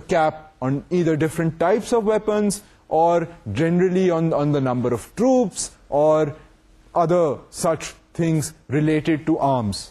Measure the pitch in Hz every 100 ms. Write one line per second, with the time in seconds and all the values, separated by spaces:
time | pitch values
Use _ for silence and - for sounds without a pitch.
0 | - 170 156 156 - - 127 139 - 180
1 | 165 156 160 - 165 156 170 226 - 240
2 | 208 214 214 208 208 196 - _ - 156
3 | 170 170 165 - 110 101 165 175 185 180
4 | 185 165 165 - 147 147 131 123 120 117
5 | - - 247 254 214 - - - - 143
6 | 151 156 151 - - _ _ _ _ 175
7 | 165 180 160 113 - - 175 151 - -
8 | _ - 165 160 - - - 139 156 156
9 | 151 151 160 320 135 131 104 95 -